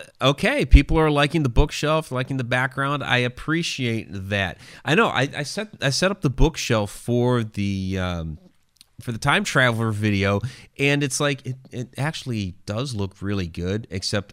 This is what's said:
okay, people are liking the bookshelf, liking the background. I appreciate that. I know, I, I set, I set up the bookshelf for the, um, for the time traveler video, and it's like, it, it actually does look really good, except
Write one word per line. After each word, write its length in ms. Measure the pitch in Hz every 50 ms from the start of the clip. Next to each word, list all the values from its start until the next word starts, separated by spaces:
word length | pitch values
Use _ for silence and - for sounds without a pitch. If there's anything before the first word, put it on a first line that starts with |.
| 80 - _ _
okay, 420 | 123 135 143 - 185 220 285 285 175
people 340 | 131 - 143 143 - - 160
are 120 | 156 156
liking 320 | 147 143 147 143 - 165
the 60 | 147 127
bookshelf, 600 | 113 131 147 - - - 151 147 156 160 151 -
liking 280 | 127 127 131 127 135 131
the 60 | 123
background. 600 | 117 127 127 131 135 - 139 139 139 147 139 -
I 140 | 71 123 123
appreciate 880 | 123 123 - - - 151 160 170 165 - - - 127 117 113 113 82 -
that. 480 | 87 98 95 98 104 101 95 85 - - - - - - -
I 100 | - 151
know, 140 | 208 233 156
I, 200 | - 120 135 - -
I 60 | -
set, 260 | 147 - - 196 214 - - -
I 80 | - 139
set 200 | 131 - 190 196
up 120 | 202 -
the 80 | - 143
bookshelf 600 | 123 - - 165 - - - - 117 110 104 101
for 540 | - - - - 120 120 120 123 123 120 110
the, 540 | 107 - 101 101 98 98 95 95 92 95 92
um, 400 | 92 90 87 85 82 80 76 - - - _ _ _ _ _ _ - _ _ -
for 120 | - 127
the 60 | 113 110
time 260 | - 143 151 196 208
traveler 460 | - - 143 127 123 113 110 113 110
video, 500 | 104 104 107 107 101 95 98 98 101 98 - 127 - - - - _ -
and 240 | 139 143 143 143
it's 180 | 147 135 - -
like, 240 | 147 143 139 135 -
it, 120 | 131 131 - - -
it 240 | - 120 120 - - -
actually 560 | 135 156 165 - - 131 117 107 98 90 87 - -
does 300 | - 101 113 139 143 120
look 260 | 101 98 95 - -
really 280 | 95 98 104 98 90 82
good, 380 | 82 85 85 90 101 113 117 -
except 420 | 87 98 - - - 101 95 -